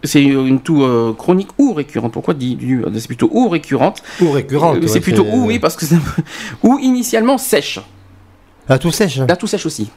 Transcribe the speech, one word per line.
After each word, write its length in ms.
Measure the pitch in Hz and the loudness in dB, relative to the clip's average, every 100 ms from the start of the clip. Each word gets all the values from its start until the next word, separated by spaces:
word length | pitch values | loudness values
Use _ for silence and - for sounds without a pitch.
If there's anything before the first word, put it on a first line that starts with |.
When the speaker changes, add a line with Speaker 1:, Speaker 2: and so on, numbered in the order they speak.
Speaker 1:
C'est 180 | - 147 | 0 2
une 380 | 139 135 131 135 | 4 2 2 0
toux, 240 | 131 156 | 2 2
euh, 280 | 135 120 117 | 4 2 0
chronique 360 | 110 - 185 196 - | -4 0 0 0 -2
ou 140 | 277 | -2
récurrente. 400 | 170 143 - 117 | 0 -6 -4 -6
Pourquoi 220 | 117 - | -6 -4
dit 200 | 160 127 | -4 -4
du, 300 | 123 123 127 85 | -6 -2 -2 -2
c'est 140 | 104 113 | -6 -8
plutôt 200 | 117 - | -2 0
ou 160 | 226 247 | 2 2
récurrente. 560 | 170 - 131 147 202 - - | 0 -2 0 0 -2 -16 -2
Speaker 2:
Ou 80 | 170 | 0
récurrente, 460 | 143 - 139 165 147 | 2 0 0 2 2
Speaker 1:
Euh, 100 | 165 | 0
c'est 80 | |
Speaker 2:
ouais, 60 | - | 0
Speaker 1:
plutôt 240 | - 175 208 | 2 2 2
Speaker 2:
c'est 80 | 233 | 2
Speaker 1:
ou, 100 | 233 | 0
oui, 120 | 233 | 0
parce 160 | 156 | -2
que 100 | - | -4
c'est 120 | 151 170 | 2 2
un 20 | |
peu, 240 | 139 - 156 - - 120 | 2 -4 -6 -8 -14 -2
<laughs> 0 | |
ou 160 | 220 277 | 2 2
initialement 600 | 262 254 240 226 226 269 | 2 0 0 0 2 0
sèche. 420 | - 202 - - 107 - - - - _ _ _ - | 0 -2 -2 -10 -14 -20 -20 -20 -20 _ _ _ 0
Speaker 2:
La 100 | 135 | 0
toux 140 | 170 | 2
sèche. 260 | 156 202 131 131 | 0 -2 0 0
Speaker 1:
La 80 | |
toux 140 | 175 214 | 0 0
sèche 180 | 202 160 | -4 -4
aussi. 240 | - 107 | -6 -10